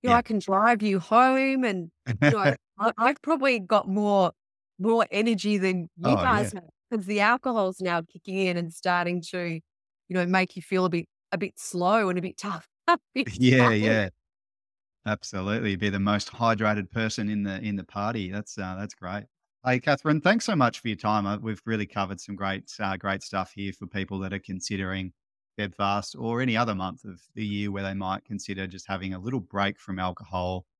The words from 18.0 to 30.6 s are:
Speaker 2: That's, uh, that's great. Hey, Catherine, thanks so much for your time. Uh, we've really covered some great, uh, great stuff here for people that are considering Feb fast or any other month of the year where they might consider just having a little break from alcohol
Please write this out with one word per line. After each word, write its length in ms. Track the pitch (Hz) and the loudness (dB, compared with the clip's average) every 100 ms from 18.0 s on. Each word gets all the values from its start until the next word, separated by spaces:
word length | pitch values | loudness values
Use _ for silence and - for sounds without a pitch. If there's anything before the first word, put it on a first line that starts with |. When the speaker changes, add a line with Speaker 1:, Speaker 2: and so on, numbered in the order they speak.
| 104 117 95 | -4 -4 -6
Speaker 2:
That's, 260 | 98 104 - | -8 -10 -10
uh, 200 | 92 92 | -8 -8
that's 160 | 104 | -10
great. 300 | - 90 101 101 _ _ _ | -10 -10 -10 -12 _ _ _
Hey, 160 | 127 127 | -2 0
Catherine, 400 | - 143 156 151 | 2 0 0 2
thanks 240 | 180 220 - | 4 2 2
so 100 | 185 | 2
much 240 | 120 - | 2 2
for 80 | 117 | -6
your 80 | 104 | -2
time. 300 | 107 107 98 | 0 0 0
Uh, 120 | 104 | -4
we've 240 | 110 104 - | -6 -8 -4
really 200 | 110 101 | -4 -4
covered 340 | - 95 95 | -4 -4 -6
some 160 | - 98 | -12 -8
great, 340 | 98 98 - - | -6 -6 -10 -8
uh, 160 | 101 95 | -6 -4
great 260 | 101 95 | -4 -4
stuff 300 | - 101 92 | -4 -6 -6
here 180 | - 98 | -8 -10
for 140 | 92 95 | -10 -10
people 320 | 98 92 98 | -8 -6 -6
that 120 | 95 | -6
are 60 | 98 | -8
considering 760 | - 92 - 98 95 95 92 _ _ _ _ - | -8 -10 -6 -6 -4 -6 -8 _ _ _ _ -8
Feb 160 | 104 | -8
fast 420 | - 101 101 101 120 | -2 0 0 -4 -8
or 220 | 117 117 | -4 -2
any 160 | 127 113 | 0 2
other 180 | 120 | 0
month 300 | 98 92 - | -2 -6 -8
of 160 | - 87 _ | -16 -20 _
the 120 | - 107 | -8 -6
year 240 | 101 104 | -4 -4
where 140 | 98 | -4
they 100 | 98 | -6
might 300 | 98 95 98 | -4 -4 -6
consider 420 | _ 101 - 95 95 | _ -12 -8 -8 -8
just 220 | 92 - | -10 -8
having 260 | 95 95 | -6 -6
a 60 | 92 | -6
little 180 | 101 127 | -6 -6
break 400 | 90 98 98 104 | -4 -2 -2 -2
from 220 | - 95 | -10 -4
alcohol 680 | 92 90 107 90 90 92 | -4 -4 -8 -4 -4 -4